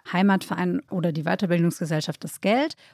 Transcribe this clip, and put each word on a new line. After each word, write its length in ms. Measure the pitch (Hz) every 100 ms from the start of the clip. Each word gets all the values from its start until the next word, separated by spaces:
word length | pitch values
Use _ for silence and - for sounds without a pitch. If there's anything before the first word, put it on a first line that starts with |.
| -
Heimatverein 680 | 180 196 190 - - 180 175 -
oder 200 | 185 170
die 140 | 160
Weiterbildungsgesellschaft 960 | 156 185 185 175 170 - 160 156 - 147
das 180 | 160 -
Geld. 340 | 190 233 302 - -